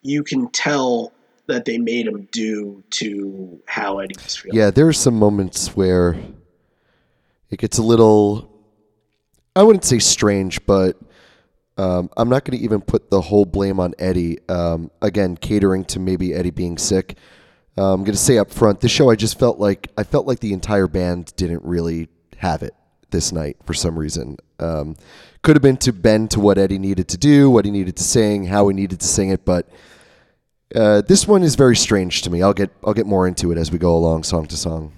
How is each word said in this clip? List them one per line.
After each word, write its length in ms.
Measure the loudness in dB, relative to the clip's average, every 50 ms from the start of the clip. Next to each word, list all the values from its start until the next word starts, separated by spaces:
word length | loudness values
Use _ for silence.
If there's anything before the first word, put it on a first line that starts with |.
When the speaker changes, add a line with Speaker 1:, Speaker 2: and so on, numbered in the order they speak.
Speaker 1:
you 200 | _ -4 -6 -6
can 260 | -4 -4 -4 -4 -4 -4
tell 600 | -6 -6 -4 -2 -2 -2 -2 -2 -2 -2 -4 -8 _ _ _ _ _ _ _
that 180 | -6 -6 -4 -4
they 140 | -4 -4 -4
made 280 | -4 -4 -4 -4 -4
him 220 | -6 -8 -8 -14 _
due 520 | -8 -6 -6 -4 -6 -6 -8 -12 -14 -18 _ _
to 680 | -10 -8 -8 -8 -8 -8 -10 -10 -12 -14 -16 -16 -18 -20 _
how 320 | -12 -10 -8 -6 -6 -6 -8
Eddie 160 | -8 -10 -12 -16
was 140 | -12 -12 -12
feeling. 220 | -12 -10 -4 0 2
Speaker 2:
Yeah, 120 | 2 2
there 160 | 4 4 4
are 60 | 4
some 260 | 2 2 0 0 2 4
moments 580 | 2 2 2 0 -4 -4 -6 -8 -10 -6 -2
where 400 | 0 0 2 2 2 2 0 -2 -4 -10 -16 -20 -20 _ _ _ _ _ _ _ _ _ _ _ _ _ _ _ _ _ _ _ _ _ _
it 80 | -8 -6
gets 200 | -6 -4 -2 0
a 40 |
little, 680 | 2 4 6 8 8 8 8 6 4 2 0 -4 -8 _ _ _ _ _ _ _ _ _ _ _ _ _ _ _ _ _ _ _ _ _ _
I 60 | 6
wouldn't 220 | 6 6 6 4 4
say 140 | 0 0 2
strange, 680 | 2 0 0 2 2 0 2 0 -2 -4 -6 -8 _
but, 320 | 2 2 2 2 0 -2 _ -14 _ _ _ _ _ _ _ _ _ _ _ _ _ _ -6
um, 320 | -4 -2 -2 -2 -4 -6 -4
I'm 120 | -2 0 0
not 160 | 0 0 -2
gonna 140 | -4 -8 -6
even 240 | -4 -2 -4 -4
put 260 | -4 -2 -4 -4 _ _
the 140 | -2 -2
whole 240 | 0 2 2 2 2
blame 340 | 2 0 -2 -2 -2 0 -2
on 140 | -2 -4 -4 -4
Eddie. 420 | -4 -2 -2 0 -2 -2 -6 -8 _ -6
Um, 420 | -4 -2 -2 -2 -4 -4 -6 -12 _ _
again, 360 | -4 -2 0 0 -2 -2 -2 -6
catering 460 | -6 -2 0 2 2 2 2 0 -4
to 140 | -6 -8 -6
maybe 340 | -4 -4 -2 -2 -2 -4 -4
Eddie 160 | -4 -4 -4
being 260 | -4 -4 -6 -6 -6
sick. 400 | -6 -4 -2 -2 -2 -2 -4 -14 _ _ _ _ _ _ _ _ _ _ _ _ -2
Uh, 160 | 0 0 0
I'm 100 | 0 0
gonna 140 | -2 -2 0
say 180 | 0 2 2
up 140 | 2 2 0
front, 300 | 0 2 2 2 2 2
this 100 | -2 -2
show, 180 | 2 4 4 4
I 60 | 4
just 240 | 2 0 -4 -2 0
felt 200 | 0 0 0 0
like, 300 | 0 -2 -2 -2 -8 -12 _
I 60 | -8
felt 240 | -6 -2 -2 -2 -2
like 140 | -2 -6 -4
the 120 | -4 -6
entire 360 | -6 -6 -4 -2 0 0 0 0
band 440 | 0 -2 -2 -2 -4 -6 -8 -12 -8
didn't 260 | -6 -6 -4 -6 -6 -6
really 440 | -4 -4 -2 -2 -4 -4 -6 -8 -12 _ _ _ _ -16 -8
have 240 | -4 -4 -4 -4
it 120 | -6 -12 -14 _ _ _ _ _ _ _
this 220 | -4 -4 -4 -4
night 240 | -6 -6 -8 -8 -10 _ _
for 80 | -8
some 260 | -6 -4 -4 -4 -4 -4
reason. 380 | -6 -6 -6 -8 -10 -10 -14 -18 _ _ _ -8
Um, 380 | -6 -6 -4 -6 -6 -8 -12 -16 _ _ -20 -20 -20 -20 _ _
could 160 | 2 4 4
have 60 | 6
been 140 | 6 4 4 4
to 140 | -2 -2
bend 400 | -2 2 2 2 4 4 0 0
to 80 | -2 2
what 180 | 4 4 4 4
Eddie 220 | 2 0 -2 -4
needed 280 | -4 -4 -4 -4 -4 -6
to 80 | -6
do, 320 | 0 4 4 6 6 6 6
what 160 | 6 4 4
he 60 | 2
needed 260 | -2 -2 -4 -4 -6
to 60 | -6
sing, 440 | -6 0 0 2 2 2 0 -2 -4
how 220 | -2 2 2 2 2
he 60 | 2
needed 260 | 0 -4 -6 -6 -6
to 60 | -6
sing 240 | -4 -2 -2 0 0
it, 160 | -2 -2 _
but, 200 | -2 -2 -2 -2 _ _ -20 -20 _ -20 _ _ _ _ _ _ _ _ _ _ _ _ _ _ _ -2
uh, 260 | 2 4 4 4 4
this 240 | 4 4 4 4 6
one 160 | 4 4 4 4
is 100 | 2 4
very 220 | 4 4 6 6
strange 460 | 2 2 0 0 0 0 -2 -4 -6
to 80 | -4 -4
me. 120 | -2 2
I'll 100 | 2 2
get, 180 | 2 0 -2 -4 _ _ -4
I'll 80 | -4
get 140 | -2 -2 -2
more 200 | 0 0 0 0
into 260 | 0 -2 -2 -4 -2
it 40 | -2
as 140 | -2 -2 -4
we 80 | -4 0
go 180 | 2 2 2
along, 280 | 4 2 2 0 0 -2
song 220 | -4 -4 -4 -4
to 100 | -6 -10
song. 360 | -8 -6 -6 -6 -8 -10 -14 -18